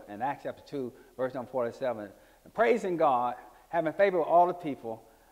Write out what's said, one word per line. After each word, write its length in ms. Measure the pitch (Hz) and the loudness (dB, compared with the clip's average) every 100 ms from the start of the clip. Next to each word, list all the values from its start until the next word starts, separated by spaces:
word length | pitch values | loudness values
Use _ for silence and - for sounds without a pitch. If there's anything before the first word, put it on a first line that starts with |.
| - | -12
in 140 | 104 | -6
Acts 220 | 131 135 | -6 -6
chapter 200 | 139 - - | -10 -14 -12
two, 280 | 143 123 - - - | -10 -10 -12 -18 -8
verse 160 | 131 | -6
number 180 | 131 117 | -6 -6
forty-seven. 580 | 131 117 - 131 110 101 - - _ - | -4 -4 -2 -4 -4 -8 -16 -20 _ -8
Praising 440 | - 233 226 185 170 | 0 2 2 0 2
God, 380 | 156 123 123 123 - - _ | 4 4 0 -4 -12 -20 _
having 260 | 170 160 | -4 -2
favor 260 | 151 196 180 | 2 2 2
with 80 | 151 | 4
all 200 | 170 175 | 6 4
the 60 | |
people, 500 | 170 160 127 113 113 - _ _ | 2 -6 -8 -8 -12 -14 _ _